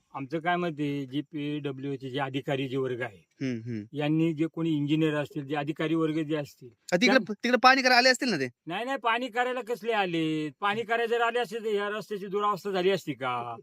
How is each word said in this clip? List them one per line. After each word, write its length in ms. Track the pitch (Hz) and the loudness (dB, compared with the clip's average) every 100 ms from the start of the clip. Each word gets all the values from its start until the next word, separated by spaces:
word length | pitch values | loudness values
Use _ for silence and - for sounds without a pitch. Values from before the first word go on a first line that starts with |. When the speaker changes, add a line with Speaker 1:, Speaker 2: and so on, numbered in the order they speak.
| _ | _
Speaker 1:
आमचं 260 | 143 131 160 | -12 -6 -4
काय 160 | 165 175 | 0 0
मत 120 | 175 | 0
आहे, 380 | 147 147 143 135 | -2 -4 -2 -4
जे 160 | 139 | -6
पीडब्ल्यूचे 880 | 139 156 147 147 143 131 139 139 131 | -6 -6 -4 -4 -4 -6 -6 -6 -6
जे 100 | 131 | -4
अधिकारी 480 | 135 135 151 135 135 | -4 -4 -2 -2 -2
जे 100 | 131 | -2
वर्ग 240 | 131 120 | -2 -4
आहे, 440 | 120 92 _ - 135 | -6 -10 _ -8 -4
Speaker 2:
हम्म, 140 | 117 117 | -4 -6
हम्म. 180 | 113 107 | -8 -8
Speaker 1:
यांनी 400 | 139 147 160 165 | -4 0 2 0
जे 140 | 147 160 | 0 -4
कोणी 220 | - 165 | -2 -2
इंजिनियर 460 | 151 143 156 156 151 | 0 2 2 2 0
असतील, 300 | 139 151 135 | -4 -6 -6
जे 100 | 151 | -4
अधिकारी 400 | 143 156 160 165 | -4 -4 -2 0
वर्ग 180 | 160 | 0
जे 220 | 156 147 156 | 0 -2 -4
असतील, 340 | 143 - 123 _ - | -6 -12 -20 _ -2
Speaker 2:
आ, 40 | 180 | 2
तिकडे, 120 | 240 | 6
Speaker 1:
त्यां- 260 | 262 185 208 | 4 2 -4
Speaker 2:
तिकडे 140 | 240 247 | 0 6
पाणी 180 | 254 269 | 8 8
करायला 160 | 254 240 | 6 6
आले 120 | 262 | 6
असतील 200 | 254 262 | 4 2
ना 80 | 170 | 0
ते? 120 | 127 - - | -2 -4 -8
Speaker 1:
नाही, 200 | 185 247 | -6 -4
नाही, 120 | 269 | -2
पाणी 300 | 233 233 254 | 0 0 -2
करायला 340 | 220 247 254 | -2 -2 -2
कसले 300 | 233 226 220 | -4 -6 -2
आले? 580 | 220 185 165 160 156 151 | 0 2 0 0 0 -4
पाणी 340 | - 202 214 | -2 -2 0
करायला 340 | 208 233 233 233 | 0 0 2 2
जर 40 | |
आले 180 | 233 240 | 2 0
असते 160 | 208 226 | -2 -4
तर 140 | 220 | -2
ह्या 200 | 202 202 | -2 -2
रस्त्याची 380 | 214 - 208 202 | -4 -6 -8 -4
दुरावस्था 440 | 202 208 196 202 | -2 0 0 -2
झाली 180 | 190 180 | 0 2
असती 240 | 190 - | 2 -2
का? 420 | 120 131 123 120 117 | -4 -2 -4 -6 -10